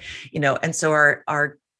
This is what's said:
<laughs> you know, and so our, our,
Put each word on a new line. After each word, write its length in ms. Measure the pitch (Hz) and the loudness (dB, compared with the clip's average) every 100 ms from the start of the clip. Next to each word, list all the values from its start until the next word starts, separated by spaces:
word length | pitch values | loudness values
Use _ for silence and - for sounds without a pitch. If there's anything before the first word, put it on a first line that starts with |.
| - | -10
<laughs> 180 | - - | -18 -10
you 100 | 160 | -2
know, 160 | 139 - | 0 0
and 140 | 165 160 | -2 -2
so 160 | 160 | 2
our, 320 | 151 147 143 - | 4 4 2 -2
our, 280 | 151 147 147 _ | -2 -2 -6 _